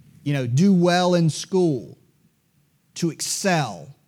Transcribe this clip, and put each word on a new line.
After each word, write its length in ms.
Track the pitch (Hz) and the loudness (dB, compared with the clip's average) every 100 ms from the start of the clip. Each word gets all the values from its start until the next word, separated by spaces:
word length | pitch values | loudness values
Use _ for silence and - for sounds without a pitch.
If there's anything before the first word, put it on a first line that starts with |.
| - - | -20 -12
you 100 | - | -6
know, 140 | 143 127 | -4 -2
do 260 | 127 196 | 2 4
well 420 | 185 175 175 180 | 4 4 2 2
in 160 | 175 165 | 2 2
school, 680 | - - 190 175 135 95 - _ _ _ _ _ _ _ _ _ | -2 -4 0 0 -2 -8 -18 _ _ _ _ _ _ _ _ _
to 160 | - 170 | -6 -6
excel, 840 | 147 - - 202 175 131 92 73 - | -6 -8 -4 -2 -2 -2 -8 -16 -20